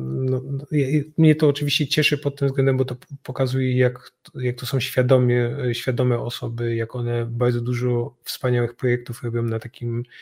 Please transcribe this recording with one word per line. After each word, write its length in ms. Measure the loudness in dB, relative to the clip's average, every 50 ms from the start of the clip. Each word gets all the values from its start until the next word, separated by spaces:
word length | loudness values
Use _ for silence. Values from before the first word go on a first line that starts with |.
| -6
no, 400 | -4 -4 -2 -2 0 -2 -2 -4
no, 220 | -6 -8 -8 -6 -2
ja, 200 | 0 0 0 2
ja, 120 | 0 0 0 -2 2 4
mnie 160 | 6 6 6
to 140 | 6 4 2
oczywiście 380 | 2 2 0 -2 0 0 0
cieszy 320 | 0 2 2 2 2 2 0
pod 180 | -2 -4 -4
tym 120 | 0 -2 0
względem, 280 | 2 2 2 2 4
bo 80 | 2 0
to 100 | -2 -4
p-, 120 | -12 -14 -16 -18 -16 -12
pokazuje, 540 | -8 -4 -2 -2 0 0 0 0 2 4
jak, 360 | 4 4 4 2 -2 -16 -20 _ _ -20 -16 -10
jak 220 | -4 -4 -4 -4
to 100 | -4 -6
są 140 | -4 -2 -2
świadomie, 760 | -2 -2 0 2 4 6 6 6 6 4 2 2 0 0 -2 -4 -4 -4
e, 40 | -4
świadome 440 | -4 -4 -4 0 0 2 2 0 0
osoby, 580 | -2 -6 -8 -8 -8 -8 -6 -4 -4 -2 -2
jak 200 | -2 -4 -4 -6
one 300 | -6 -4 -2 -2 -2 -4
bardzo 340 | -4 -2 0 2 2 2 0
dużo 560 | -2 -2 -4 -2 -2 0 0 0 -2 -4 -8 _ -12
wspaniałych 520 | -12 -10 -4 -2 0 2 2 0 -2 -2
projektów 480 | -2 0 0 0 0 -2 -8 -10 -8 -6
robią 200 | -6 -4 -2 -2
na 160 | -2 -2 -4
takim 440 | -6 -10 -12 -8 -6 -6 -4 -4 -6 -8 -12 -20